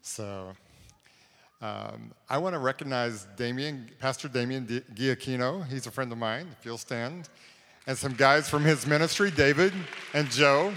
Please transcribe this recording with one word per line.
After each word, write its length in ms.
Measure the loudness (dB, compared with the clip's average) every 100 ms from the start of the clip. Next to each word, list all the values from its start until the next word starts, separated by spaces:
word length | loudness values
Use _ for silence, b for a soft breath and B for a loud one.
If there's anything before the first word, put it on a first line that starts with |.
So, 520 | -12 -12 -10 -10 -14 -16 b b b b b b b b b _
um, 540 | -12 -10 -10 -12 -16 -20 _
I 80 | -4
want 160 | -2
to 60 | -2
recognize 640 | -2 -4 -4 -2 -2 -4 -14 -6
Damien, 540 | -6 -4 -6 -8 -14 -6
Pastor 300 | -4 -4 -4
Damien 400 | -2 -2 -4 -4
Di-, 140 | -6
Giacchino. 880 | -8 -4 -2 -2 -4 -2 -2 -4 -8
He's 200 | -8 -8
a 40 |
friend 200 | -6 -6
of 80 | -4
mine, 360 | -4 -4 -8 -16
if 60 | -12
you'll 120 | -12
stand. 520 | -8 -6 -6 -8 -16 B B B B B -8
And 100 | -4
some 160 | -4
guys 340 | 4 6 6 4
from 160 | 2
his 220 | 4 4 4
ministry, 460 | 2 2 2 0
David 420 | 4 4 6 4 2 -8 -12 -4
and 160 | -2 0
Joe. 420 | 4 6 6 4